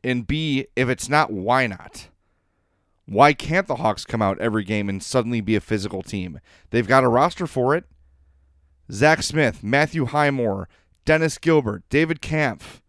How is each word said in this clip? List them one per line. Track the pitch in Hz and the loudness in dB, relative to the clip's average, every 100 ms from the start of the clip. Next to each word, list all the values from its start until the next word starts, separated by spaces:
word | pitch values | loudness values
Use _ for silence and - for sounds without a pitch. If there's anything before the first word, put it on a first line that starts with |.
And | 127 123 110 | -2 -4 -2
B, | 147 160 135 - - | -2 0 -2 -2 -2
if | 127 | -2
it's | 123 - | -2 0
not, | 147 135 | 0 0
why | 104 98 127 123 | -2 0 0 0
not? | 87 92 - - _ _ _ _ _ _ _ _ _ - | -6 -16 -20 -20 _ _ _ _ _ _ _ _ _ -6
Why | 98 143 | 4 6
can't | 143 - 170 196 | 4 -2 -2 -2
the | 127 | -2
Hawks | 127 101 | -2 -2
come | - 113 | -6 -2
out | 101 98 | 0 0
every | 113 107 | -2 -2
game | 95 107 101 | -2 -4 -2
and | 98 | -6
suddenly | - 131 113 120 | -2 -2 0 -4
be | 101 107 | 0 -2
a | |
physical | - 107 95 95 | 0 -4 -4 -10
team? | - 101 90 71 _ _ _ | -8 -8 -8 -12 _ _ _
They've | 117 107 | -2 2
got | 131 | 4
a | 127 | 4
roster | 117 160 - 175 | 4 2 0 -6
for | 131 127 | -2 0
it. | 160 - _ _ _ _ _ _ _ _ _ - | 0 -4 _ _ _ _ _ _ _ _ _ -14
Zach | 98 143 160 | 2 4 4
Smith, | - 156 131 - | 0 0 0 -2
Matthew | 104 135 156 165 123 | -2 0 0 -2 -2
Highmore, | 147 147 135 117 98 - _ _ _ | 0 0 0 -2 -4 -8 _ _ _
Dennis | - 156 160 - | 0 2 2 0
Gilbert, | 165 156 117 101 _ | 2 4 2 -6 _
David | 139 160 165 | 0 0 -2
Kampf. | - 156 143 107 - - | -4 -2 -2 -4 -16 -20